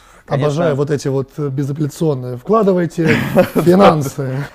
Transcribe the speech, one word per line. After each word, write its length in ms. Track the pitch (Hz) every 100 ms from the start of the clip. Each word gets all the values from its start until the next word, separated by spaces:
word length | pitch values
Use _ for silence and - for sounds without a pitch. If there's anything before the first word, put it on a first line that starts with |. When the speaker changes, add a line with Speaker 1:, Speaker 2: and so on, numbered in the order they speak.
| _ - -
Speaker 1:
Обожаю 420 | 143 147 147 175
Speaker 2:
конечно. 60 | 139
Speaker 1:
вот 160 | 143
эти 160 | 147 147
вот, 220 | 135 135 -
э, 120 | 143
безапелляционные. 880 | 135 139 143 147 - 165 131 127 123
Вкладывайте 680 | - 220 196 180 170 - 160
Speaker 2:
<laughs> 280 | 147 - 196
Speaker 1:
в 260 | 175 -
финансы. 760 | 165 185 196 156 135 - 135 131 143